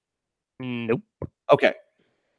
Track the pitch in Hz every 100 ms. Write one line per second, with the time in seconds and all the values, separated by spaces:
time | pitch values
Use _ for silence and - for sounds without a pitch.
0 | _ _ _ _ _ - 127 120 113 127
1 | - - - _ - 139 131 - _ _
2 | _ _ _